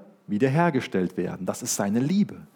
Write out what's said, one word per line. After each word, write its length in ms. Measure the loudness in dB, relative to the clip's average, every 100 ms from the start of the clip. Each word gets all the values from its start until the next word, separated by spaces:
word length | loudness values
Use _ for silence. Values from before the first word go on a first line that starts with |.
| -8 -18 -4
wiederhergestellt 880 | 0 2 4 2 2 0 0 -2 -2
werden. 300 | -6 -6 -6
Das 180 | -6
ist 120 | -4 -2
seine 240 | 0 0
Liebe, 480 | 2 2 0 -2 -18